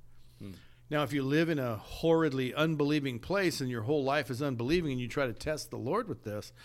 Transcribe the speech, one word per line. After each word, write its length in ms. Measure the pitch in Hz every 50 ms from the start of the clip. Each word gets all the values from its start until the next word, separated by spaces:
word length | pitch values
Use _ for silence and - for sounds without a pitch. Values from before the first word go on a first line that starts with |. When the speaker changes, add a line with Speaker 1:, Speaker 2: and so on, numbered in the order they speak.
| - - - - - - - -
Speaker 1:
Hmm. 120 | 101 101 92 - - - - - - -
Speaker 2:
Now, 140 | 151 151 147
if 80 | 117
you 120 | 143 143 131
live 260 | 135 143 156 170 160
in 100 | 165 147
a 160 | 131 120 113
horridly 800 | 104 - - - - - 165 165 165 165 151 131 131 131 123 -
unbelieving 640 | 143 156 165 160 147 147 143 151 151 139 135 123 113
place 400 | - - 175 202 196 170 143 -
and 100 | 139 127
your 120 | 123 117
whole 240 | 107 117 156 151 135
life 240 | 135 139 151 139 107
is 120 | 131 113
unbelieving 520 | 151 143 131 113 117 123 160 180 180 147 131
and 80 | 127
you 80 | 123 117
try 180 | - 147 139 123
to 60 | 110
test 360 | - - 151 156 143 - -
the 80 | - 113
Lord 300 | 110 120 165 220 247 202
with 160 | 139 - -
this, 300 | 110 104 104 95 - - -